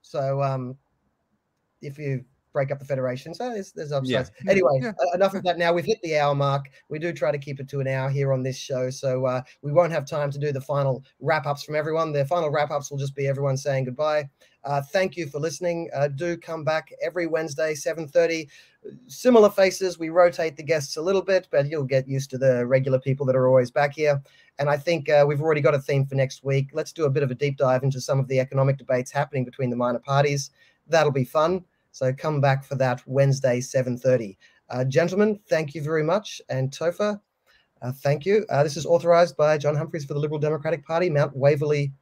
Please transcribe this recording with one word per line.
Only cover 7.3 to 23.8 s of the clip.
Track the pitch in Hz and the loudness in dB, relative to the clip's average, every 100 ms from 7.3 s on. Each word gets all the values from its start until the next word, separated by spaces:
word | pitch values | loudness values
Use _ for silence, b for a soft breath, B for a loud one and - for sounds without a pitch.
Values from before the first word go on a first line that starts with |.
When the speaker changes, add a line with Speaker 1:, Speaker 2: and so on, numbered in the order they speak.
Speaker 1:
to | 147 | -2
keep | 143 139 | -6 -12
it | 135 | -8
to | 139 | -4
an | 135 | -2
hour | 135 135 | -2 -2
here | 139 139 | 0 0
on | 131 | 0
this | 131 127 | -2 -6
show, | - 127 127 | -6 -4 -4
so, | 135 135 127 131 | -4 -2 0 0
uh, | 127 127 B | -2 -6 B
we | 143 | 0
won't | 156 170 | 2 2
have | 160 139 | 0 -4
time | 156 147 | -4 -4
to | 143 | -4
do | 147 | -4
the | 135 | -4
final | 131 143 135 120 b _ | -2 0 0 -2 b _
wrap-ups | 135 156 143 139 | -2 -2 -2 -6
from | - 151 | -4 -4
everyone. | 151 160 160 | -2 -2 0
The | 147 139 | 0 0
final | 175 156 | 0 0
wrap-ups | 151 147 147 135 | 0 -2 -4 -6
will | 143 | -8
just | 139 139 | -8 -4
be | 139 | -4
everyone | 135 139 131 | -2 -2 -2
saying | 143 135 127 | -2 -2 -4
goodbye. | 123 151 151 139 _ b b | -2 0 0 -4 _ b b
Uh, | 139 143 | -4 -4
thank | 139 196 190 175 | -2 -2 -2 -4
you | 151 | -8
for | 143 | -6
listening. | 160 - 180 170 170 | -6 -4 -4 -4 -6
Uh, | 135 147 | -2 -2
do | 139 175 170 | -2 -6 -6
come | - 165 | -8 -6
back | 151 156 156 - | -2 -4 -6 -8
every | 156 170 170 | -6 -4 -2
Wednesday, | 160 160 139 156 147 | -2 -4 -4 -4 -2
seven | 170 156 151 | -4 -6 0
thirty. | 175 165 165 147 B B B - 139 - | 2 2 0 -6 B B B -20 -20 -20
Similar | - 247 233 208 | 0 6 8 8
faces. | 202 190 185 185 165 | 6 2 2 -6 -4
We | 160 | 0
rotate | 165 175 170 160 147 | 4 4 4 -6 -6
the | |
guests | 147 160 143 156 | -2 -2 -2 -4
a | |
little | 165 196 | 0 0
bit, | 185 185 - | 2 0 2
but | 151 143 | 0 0
you'll | 156 | -2
get | 127 135 131 | 0 0 0
used | 135 135 | -6 -4
to | 127 | 0
the | 131 123 120 | 2 2 2
regular | 131 135 131 | 2 2 0
people | 139 135 131 | 0 0 2
that | 131 | 2
are | 127 | 6
always | 131 123 | 4 4
back | 151 | 0